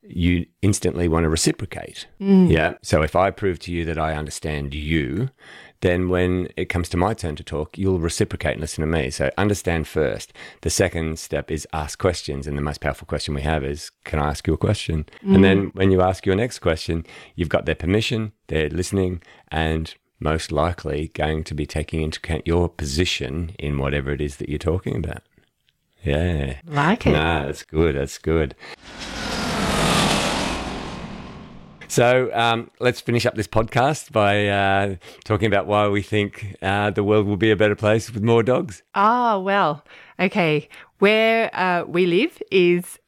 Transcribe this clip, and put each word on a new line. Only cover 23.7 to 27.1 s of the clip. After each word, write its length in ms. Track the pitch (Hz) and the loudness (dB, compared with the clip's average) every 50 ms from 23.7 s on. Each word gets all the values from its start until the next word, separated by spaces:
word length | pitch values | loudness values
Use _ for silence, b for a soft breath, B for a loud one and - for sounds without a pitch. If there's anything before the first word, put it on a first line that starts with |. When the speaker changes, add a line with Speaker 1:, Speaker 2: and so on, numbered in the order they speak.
| 73 69 | -2 -2
Speaker 1:
whatever 320 | 67 69 69 73 67 67 | -2 -2 -2 -2 -2 -4
it 100 | 73 67 | -4 -4
is 160 | 76 71 69 - | -4 -6 -6 -8
that 100 | - - | -8 -6
you're 100 | 73 76 | -6 -4
talking 380 | - - 80 92 - - - | -2 0 -2 0 -2 -4 -6
about. 260 | - - 80 - - _ _ _ _ _ _ _ _ _ _ _ _ _ _ _ _ - | -4 -6 -6 -8 -10 _ _ _ _ _ _ _ _ _ _ _ _ _ _ _ _ -2
Yeah. 520 | - 71 76 85 90 87 76 69 67 67 69 - | 0 0 2 2 0 0 -2 -2 -4 -6 -10 -12
Speaker 2:
Like 400 | - 151 143 143 160 202 240 - | -6 -2 0 2 2 2 2 2
it. 60 | - | 2